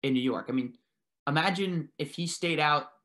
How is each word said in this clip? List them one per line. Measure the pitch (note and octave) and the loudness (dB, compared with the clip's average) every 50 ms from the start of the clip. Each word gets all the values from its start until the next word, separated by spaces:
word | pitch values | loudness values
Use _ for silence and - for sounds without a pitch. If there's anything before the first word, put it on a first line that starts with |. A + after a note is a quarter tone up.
| - | 0
in | C#3 C3 | 2 0
New | B2+ | 2
York. | B2+ C3 A2+ F2+ - - | 2 0 0 -2 -4 -2
I | |
mean, | B2+ C3 B2+ A#2+ - _ _ _ _ _ _ _ _ _ _ | -2 -2 -2 -2 -10 _ _ _ _ _ _ _ _ _ _
imagine | C#3+ C#3+ D#3 D#3+ G3 F3+ F#3 G3 F#3 F3 E3 D3 - _ | 0 2 2 2 2 0 0 0 0 0 -2 -4 -6 _
if | - C#3+ C3+ - | -8 -8 -6 -4
he | - F3 | -6 -4
stayed | E3+ - - F3+ E3+ E3 D3+ | -4 -4 -2 -2 0 2 2
out | D3+ D3 D3 D3 C3+ - _ _ | 4 4 4 2 0 -6 _ _